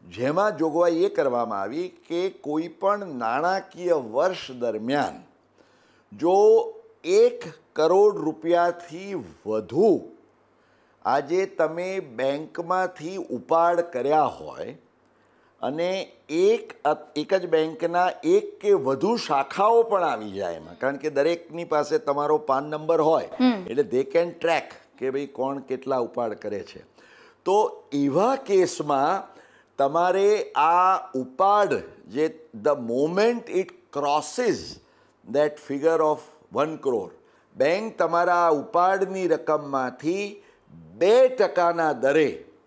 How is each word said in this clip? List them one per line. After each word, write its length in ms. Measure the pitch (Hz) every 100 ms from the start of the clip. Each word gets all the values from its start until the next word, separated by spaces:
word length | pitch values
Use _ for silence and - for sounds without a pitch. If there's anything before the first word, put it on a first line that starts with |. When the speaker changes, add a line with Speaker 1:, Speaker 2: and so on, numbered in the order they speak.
| 87
Speaker 1:
જેમાં 480 | 90 127 160 208 160
જોગવાઈ 380 | 160 156 175 165
એ 140 | 190
કરવામાં 520 | - 139 120 113 101
આવી 260 | 98 143 180 - _
કે 220 | 170 185
કોઈ 380 | 190 - 151 170
પણ 380 | - 196 208 190
નાણાકીય 840 | 131 113 127 170 190 185 165 180
વર્ષ 580 | 160 117 117 175 180 -
દરમિયાન 720 | 127 120 107 113 143 107 73 - _ _ _ _ _ _ _ _ 104
જો 200 | 160 190 214 220 - - - _
એક 400 | 156 196 240 240 - 143 _ -
કરોડ 420 | 156 185 208 196
રૂપિયાથી 1040 | 151 151 165 170 175 170 - 160 196 185 95 78 101
વધુ 560 | 110 101 131 214 147 - - _ _ _ _ _ _ _ _ -
આજે 400 | 135 139 175 190
તમે 540 | - 156 165 180 190
બેંકમાંથી 1200 | 156 113 135 143 156 - 170 185 185 180 156 190
ઉપાડ 640 | - 123 - 165 170 170
કર્યા 420 | - 127 131 156
હોય 540 | 135 - 76 67 92 156 _ _ _ _ _ _ _ _
અને 500 | 123 151 175 190 165 - _
એક 540 | 156 190 226 - -
અ-, 280 | - 151 - 147
એક 180 | 151
જ 160 | 190 175
બેંકના 600 | 160 160 156 170 175 180 -
એક 360 | 156 190 208 -
કે 140 | 214
વધુ 440 | 196 131 135 170 233
શાખાઓ 680 | - 143 135 - 202 233
પણ 200 | 226 196
આવી 280 | 165 117 107
જાય 240 | 98 92 82
એમાં, 240 | 80 87
કારણ 180 | 127 139
કે 120 | 156
દરેકની 560 | 139 147 170 - 160 170
પાસે 320 | 151 143 151
તમારો 400 | 147 143 147 151
પાન 260 | 151 135
નંબર 380 | 147 151 156 165
હોય, 280 | 156 156 - -
Speaker 2:
હમ. 260 | 254 220 180
Speaker 1:
એટલે 160 | 123
they 320 | 139 123 - 170
can 120 | 170
track 720 | - 165 156 - - _ _
કે 120 | 127
ભાઈ 160 | 135 143
કોણ 340 | - 135 139
કેટલા 380 | 135 127 135 131
ઉપાડ 360 | 117 - 117
કરે 260 | 104 110 101
છે. 260 | - - - _ - - - _ -
તો 380 | 202 214 - -
એવા 420 | 143 143 139 220 269
કેસમાં 1040 | - 196 175 - 151 139 147 190 190 - - _ _ -
તમારે 760 | 175 160 180 190 202 214 - -
આ 560 | 160 170 185 185 -
ઉપાડ 640 | 131 123 - 190 208 196 120 - - -
જે 400 | 113 156 - - 113 110
the 80 |
moment 840 | 139 117 120 151 180 220 240 - 180
it 100 | 185 - _ 143
crosses 600 | 143 151 147 - 247 120 80 - _ _ _ _ -
that 200 | 131 151 151 -
figure 280 | 139 156 165
of 180 | 156 151 - - _ 101
one 160 | 156 156 139
crore, 220 | 120 87 - _ _ _ 98
બેંક 400 | 139 185 220 -
તમારા 380 | 165 170 175 175
આ 140 | 170
ઉપાડની 800 | 151 147 170 185 190 190 190 180
રકમમાંથી 1160 | 156 156 151 143 135 127 123 147 190 202 208 _ _ _ - - 101
બે 300 | 180 233 262
ટકાના 680 | 254 196 180 170 170 156
દરે 520 | 127 131 143 143 - - _